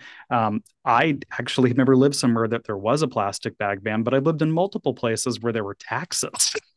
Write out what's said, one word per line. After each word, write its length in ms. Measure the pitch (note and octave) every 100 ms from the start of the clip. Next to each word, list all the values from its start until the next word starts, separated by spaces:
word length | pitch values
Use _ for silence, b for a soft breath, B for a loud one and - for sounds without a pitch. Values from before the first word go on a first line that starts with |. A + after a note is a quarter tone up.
| B B -
Um, 340 | B2 A2 G#2+ - _ -
I 320 | A#2+ D#3+ C#3 - -
actually 300 | B2 - B2+
have 80 | A#2
never 200 | B2+ C3
lived 200 | C3+ C#3
somewhere 320 | B2+ A#2 A2+
that 160 | A2+
there 140 | - G2+
was 240 | G2+ C#3+
a 40 | D3+
plastic 500 | A#2 G2+ G2+ A2+ -
bag 260 | G#2 G2+
ban, 200 | G#2 A2
but 100 | A2+
I 40 | C3
lived 220 | C#3+ D#3
in 100 | D#3
multiple 440 | D#3+ F#3+ G#3+ D3
places 440 | B2+ A#2+ A2+ - G#2+
where 120 | A#2
there 120 | A2+
were 100 | G2+ G2+
taxes, 760 | - A#2 E3+ - - - - A4 -